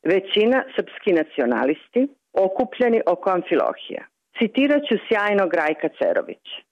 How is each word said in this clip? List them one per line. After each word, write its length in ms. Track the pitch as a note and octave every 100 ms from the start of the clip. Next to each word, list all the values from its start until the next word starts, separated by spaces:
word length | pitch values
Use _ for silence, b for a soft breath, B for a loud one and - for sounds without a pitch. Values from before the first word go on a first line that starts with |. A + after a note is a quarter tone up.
većina 600 | - F#3 F#3+ G#3 A3 B3+ -
srpski 380 | - - - G#3
nacionalisti, 920 | E3+ D#3 - A#2+ A#2 C3 D#3 _ A#3+ C#4 _ _
okupljeni 680 | - F#3+ F#3+ B3+ - B3 A3+
oko 240 | - F3+ G3
Amfilohija. 760 | F#3 E3 D3 D2+ - - - - _ _ -
Citirat 440 | A3 - C#4 D4 D4
ću 60 | G#3+ -
sjajnog 460 | A3 G#3 G3+ F#3
Rajka 360 | E3 D#3 D#3 D#3+ -
Cerović 480 | F#2+ F2+ - - - - _